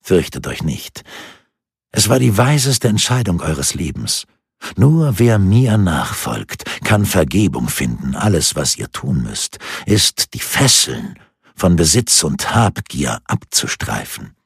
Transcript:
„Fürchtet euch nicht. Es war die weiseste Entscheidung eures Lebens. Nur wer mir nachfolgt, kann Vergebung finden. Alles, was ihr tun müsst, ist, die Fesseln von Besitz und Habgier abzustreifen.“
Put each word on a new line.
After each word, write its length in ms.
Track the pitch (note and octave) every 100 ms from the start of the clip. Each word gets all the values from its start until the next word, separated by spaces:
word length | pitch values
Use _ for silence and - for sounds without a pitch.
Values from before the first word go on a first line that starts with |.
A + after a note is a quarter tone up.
„Fürchtet 400 | - F#2 - -
euch 160 | C#2+ -
nicht. 420 | - - - - - - - - _ _ _ _ _
Es 180 | - G2+
war 100 | B2+
die 180 | B2+ G2+
weiseste 500 | B2 D3 C3 B2+ A#2+
Entscheidung 540 | G#2 - B2+ G#2 F2
eures 320 | D#2 D2 -
Lebens. 540 | - D2+ - A2 - - _ _ _ -
Nur 420 | - C3+ D#3+ D3+ G2+
wer 220 | A#2+ G#2+
mir 400 | F#2+ A2+ B2+ G#2+
nachfolgt, 840 | F#2+ D#2 - - - A#2 - - - -
kann 240 | - G#2 G2+
Vergebung 640 | F#2+ D2+ G2 G2 B1 A#1+
finden. 460 | - A#1+ A#1 C2+
Alles, 400 | C2+ G#2+ F2 -
was 220 | D#2 D2 -
ihr 140 | -
tun 320 | - B2+ C#2
müsst, 340 | A1+ - - - - - -
ist, 480 | G#2 - - -
die 40 | -
Fesseln 760 | - - C3+ - - - - - _ _ _
von 200 | - F2+
Besitz 460 | E2+ E2 B2 A#2 -
und 320 | D#2 C#2 -
Habgier 640 | A#2 G#2 - - - C2 A#1
abzustreifen.“ 1080 | - - - - - - - - - - - _